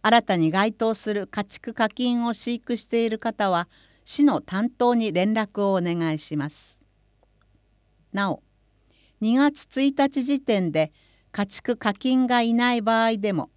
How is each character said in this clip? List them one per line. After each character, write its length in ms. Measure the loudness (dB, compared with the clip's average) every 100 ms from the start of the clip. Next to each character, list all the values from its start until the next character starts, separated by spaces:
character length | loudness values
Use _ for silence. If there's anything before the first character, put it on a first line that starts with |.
新 200 | 4 4
た 140 | 4 2
に 160 | 2
該 220 | 2 0
当 200 | 0 -2
す 200 | -2 -4
る 140 | -6 -6
家 160 | -8
畜、 300 | -8 -10 -12
家 160 | -2 -2
禽 360 | 0 -2 0 -2
を 80 |
飼 220 | -4 -6 -6
育 220 | -4 -6
し 80 | -2
て 200 | -2 -2
い 40 |
る 100 | -2
方 300 | -6 -2 0
は、 200 | 0 -2 _ _ _ -12
市 180 | 2
の 180 | 4 4
担 280 | -4 -4 -4
当 260 | _ 2 2
に 180 | 0
連 200 | 0 0
絡 280 | 0 -2 -2
を 140 | 0 0
お 60 |
願 320 | 0 -2 -2
い 60 | -2
し 160 | -4 -6
ま 140 | -6
す。 300 | -10 -18 -20 _ _ _ _ _ _ _ _ _ _ _ _ _
な 200 | -4 -2
お、 120 | -4 _ _ _ _ _ _ _ _
二 160 | 0 4
月 440 | 2 0 -8 0
一 160 | 0 2
日 260 | 0 0
時 180 | -2 -2
点 300 | 0 0 2
で 200 | 0 -2 _ _ _ _
家 140 | -6 -6
畜、 320 | -4 -4 -2
家 160 | -2
禽 340 | -2 0 2 2
が 140 | 2
い 120 | 2
な 200 | 2 2
い 80 | 0
場 240 | 2 2 2
合 120 | 0
で 160 | -2
も 160 | -2 -4